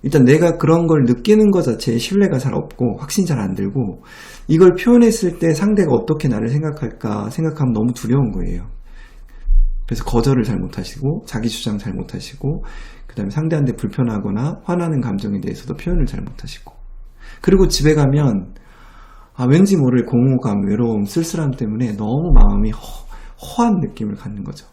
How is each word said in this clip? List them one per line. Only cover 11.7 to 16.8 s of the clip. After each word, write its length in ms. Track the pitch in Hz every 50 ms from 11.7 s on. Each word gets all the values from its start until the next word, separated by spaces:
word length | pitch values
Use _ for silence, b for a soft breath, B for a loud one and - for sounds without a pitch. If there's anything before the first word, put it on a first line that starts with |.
| 104
잘 160 | 101 - 104 92
못하시고, 680 | - 92 - - 92 - - - - - 131 156 - B B B B B B B B B
그다음에 220 | - - - 101 98
상대한테 440 | 101 151 160 160 160 156 143 123 113
불편하거나 880 | - - 101 - - 127 117 110 104 101 104 98 107 131 151 165 - -
화나는 380 | - 175 175 170 165 156 131
감정에 380 | 139 120 95 98 104 104 101 98
대해서도 360 | - - - - - - -
표현을 300 | - - 170 180 170 139
잘 160 | - - -
못하시고, 520 | - - - - - - - - - - - -